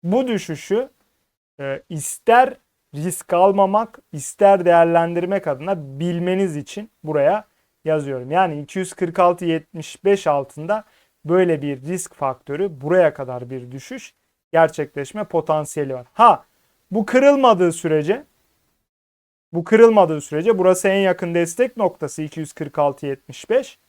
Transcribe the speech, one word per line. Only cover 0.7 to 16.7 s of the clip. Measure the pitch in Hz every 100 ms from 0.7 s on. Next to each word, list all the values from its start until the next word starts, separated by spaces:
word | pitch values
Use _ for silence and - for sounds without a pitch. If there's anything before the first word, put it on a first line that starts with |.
| 208 269 _ _ _ _ _ _ _
e, | 139 135 _
ister | 160 - - - 233 262 254 _ _ _ 139
risk | 170 175 -
almamak, | 175 190 196 190 208 226 - _
ister | 151 - - 202 196 175
değerlendirmek | 170 170 170 170 175 180 196 175
adına | 131 165 196 139 135
bilmeniz | 170 170 175 185 190 147
için | - - 214 _
buraya | 151 151 143 208 - _ _ _ 156
yazıyorum. | 156 139 131 127
Yani | 165 185 147
iki | 143 190
yüz | 185
kırk | - 175 170
altı | 180 175 175
yetmiş | 160 _ 170 151 - 196
beş | 196 170
altında | 143 139 - 165 214 - _ _ _ 147
böyle | 175 185 156
bir | 143 135
risk | 135 180 -
faktörü, | _ 139 131 - 143 196 143
buraya | 143 180 160
kadar | 143 127 123 123
bir | 131 123
düşüş | 131 - 254 - _ _ _ _
gerçekleşme | 160 160 - 147 - 139 214
potansiyeli | 208 170 156 156 147 - 143
var. | 127 123
Ha, | - 226 170 _ _ _